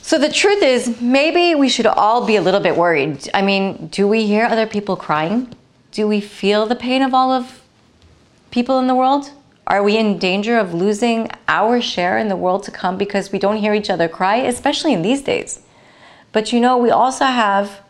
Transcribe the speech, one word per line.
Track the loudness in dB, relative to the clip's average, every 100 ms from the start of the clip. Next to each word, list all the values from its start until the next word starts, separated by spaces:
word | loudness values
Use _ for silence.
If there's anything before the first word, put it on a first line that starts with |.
So | 0 2
the | 2
truth | 2 2 4
is, | 4 2 0 -4
maybe | 2 2 4 2 2 4
we | 2
should | 2 2
all | 2 2 2
be | 2 2
a |
little | 2 2
bit | 2 2
worried. | 2 2 0 -6 -4
I | -2
mean, | 0 0 -2 -6 -10
do | -2 0
we | 2 2
hear | 0 2
other | 0 -2
people | -4 -4
crying? | -6 -2 -2 0 -2 -4 -14 _ _ _
Do | -4 0
we | 0
feel | -4 -4 0 0 0
the | -4
pain | -2 0
of | 2
all | 2 2
of | 0 -4 -16 _ _ _ _ -20 _ _ _ _
people | -4 0 0
in | 0
the |
world? | 2 2 0 -4 -18 _ _ -2
Are | 0
we | 2 2
in | 0 0
danger | 0 -2 0 0
of | 0
losing | 0 0 0 0 -2 -4 -8 -2
our | 0 2 0
share | -2 -2 0 0
in | -2
the | -2
world | 0 -2
to | -6
come | -6 -6 -4
because | -4 -4 -4
we | -2
don't | -2 0
hear | 0
each | 0 -2
other | -2 -2
cry, | 0 0 0
especially | 0 -2 -2 -2 0
in | 0
these | 0 -2
days? | -2 -4 -6 -14 _ _ -20 -20 -20 -20 _
But | -4 -2
you | 2
know, | 2 2
we | 2
also | 2 0 0
have | -2 0 0 0 -2 -10 -20